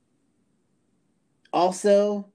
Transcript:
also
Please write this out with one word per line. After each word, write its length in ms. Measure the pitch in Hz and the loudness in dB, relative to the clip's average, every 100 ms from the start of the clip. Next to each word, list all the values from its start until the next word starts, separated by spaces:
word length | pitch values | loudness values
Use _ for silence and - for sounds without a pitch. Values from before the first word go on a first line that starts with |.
| _ _ _ _ _ _ _ _ _ _ _ _ _ _ - | _ _ _ _ _ _ _ _ _ _ _ _ _ _ -6
also 800 | 151 180 185 202 202 208 208 196 | -2 -2 0 2 2 2 -4 -10